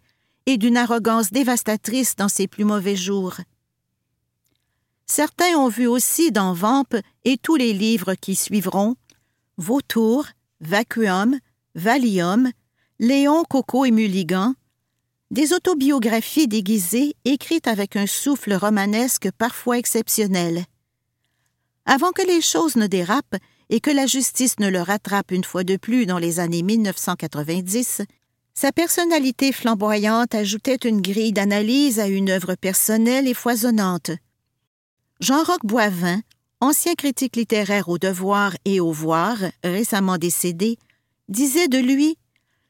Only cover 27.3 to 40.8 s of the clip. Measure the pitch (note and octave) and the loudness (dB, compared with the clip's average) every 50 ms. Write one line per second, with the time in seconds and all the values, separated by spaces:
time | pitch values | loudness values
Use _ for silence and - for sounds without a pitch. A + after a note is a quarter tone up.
27.3 | - D3 D3+ D#3 E3 F#3 F3+ F#3 G3 B3 B3 - - - G3+ - _ _ _ _ | -6 -6 -6 -4 -4 -4 -4 -4 -4 -2 -2 -4 -6 -8 -8 -10 _ _ _ _
28.3 | _ _ _ _ _ - - C#4 - - E4+ E4+ - - F4 E4+ E4+ D#4 C4 C4 | _ _ _ _ _ -4 -2 0 0 0 0 0 0 0 0 2 2 2 2 0
29.3 | A#3 - C#4 C4+ B3 - - A#3 A3+ F#3+ G#3 G#3+ G#3+ G#3+ G#3 G#3+ A3 A3+ A#3+ A#3 | 0 0 0 -2 0 0 -2 -2 0 0 0 0 0 0 2 2 2 2 0 0
30.3 | - G#3+ G#3+ G3 G#3+ G#3+ - C4+ B3+ C4 - A#3 A3 G#3 F3+ F#3+ G3 A3 A3 A3+ | -2 -2 -2 -2 -4 -4 -2 -2 -2 0 0 0 0 0 0 0 0 0 0 0
31.3 | G3+ G#3 G3 G3+ G3+ G#3 G#3 G#3+ B3 C#4 D4 C#4+ A3 A3 G#3+ G3 G3 F#3+ G3 F#3+ | 0 2 2 2 2 2 2 2 2 2 2 2 2 0 0 0 0 0 2 2
32.3 | F#3 F#3+ F3+ F3+ F3+ - - F#3+ F#3+ - - - G#3+ A3 A3+ A#3 B3+ C4+ C#4 B3+ | 0 0 0 -2 -4 -4 -2 -2 0 0 0 2 2 2 2 2 2 2 0 0
33.3 | A#3+ - - A#3+ A#3+ G#3+ G#3+ B3+ A3+ G#3+ G3 F#3 F3+ E3+ - - D#3+ F3 - _ | -2 -2 -2 -2 0 0 0 2 2 2 2 0 -2 -4 -4 -8 -8 -10 -12 _
34.3 | _ _ _ _ _ _ _ _ _ _ _ _ _ _ _ _ _ - G3 - | _ _ _ _ _ _ _ _ _ _ _ _ _ _ _ _ _ -6 -2 2
35.3 | C4 D4+ D#4+ F4 F4 F4 - G3+ G#3+ B3 G#3+ G#3 F#3 F3 F3 F3 F3 G3+ - _ | 2 2 2 2 0 0 0 0 2 2 2 0 0 0 0 0 -2 -2 -4 _
36.3 | _ _ _ _ _ _ A#3 C4+ D#4 - - E4+ E4+ - - C#4+ B3 - C4+ B3+ | _ _ _ _ _ _ 0 2 2 2 0 0 -2 0 -2 -2 -2 -2 -4 -4
37.3 | - A#3 A3+ - A3+ G#3+ G3+ F3+ G3+ G3+ F3+ E3+ F3 E3+ F#3 F#3+ F#3+ F3+ F#3+ G3 | -2 -4 -2 0 0 0 0 0 0 0 0 -2 -2 -2 0 -2 -2 -2 0 0
38.3 | G3+ G3+ G3+ G3 F3 - - G3 G3 F#3 F3 E3 D#3+ D3+ D#3+ D#3+ D#3+ D#3+ E3+ G#3 | 2 2 2 0 -2 -4 -2 0 0 2 0 0 -2 -2 0 0 2 2 2 0
39.3 | A#3+ G#3+ F#3+ - - _ - F3+ F3 G3 A#3 - - G3 G3 F#3+ F#3 F3+ F3 F3 | -2 -2 -4 -6 -6 _ -4 -4 -2 -2 -2 -2 0 0 0 0 0 0 0 -2
40.3 | - - - F3 E3+ E3 G3+ A3+ A#3 - | -2 -2 -2 -4 -2 -2 -2 -2 -2 -4